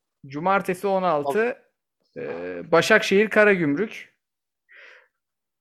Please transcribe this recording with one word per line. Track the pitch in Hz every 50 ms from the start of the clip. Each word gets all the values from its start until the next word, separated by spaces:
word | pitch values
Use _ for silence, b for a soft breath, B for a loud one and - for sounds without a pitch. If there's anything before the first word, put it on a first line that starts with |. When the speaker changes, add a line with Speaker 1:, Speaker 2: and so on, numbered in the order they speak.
| _ _ _ _ - 139
Speaker 1:
Cumartesi | 135 147 160 185 196 196 190 - 185 180 - 202
on | 190 190 185
altı, | 180 160 147 143 139 139 208 220 240 - - _ _ _ _ _ _ _ _ _ _ _ -
Speaker 2:
Al- |
Speaker 1:
e, | - - - 85 87 90 90 87 87 160
Başakşehir | 165 165 165 - 220 214 - - 196 196 214 208
Karagümrük. | - 220 214 208 202 185 170 147 143 143 208 226 - - - - _ _ _ _ _ _ _ _ _ _ _ B B B B B B B B B B _ _ _ _ _ _ _ _ _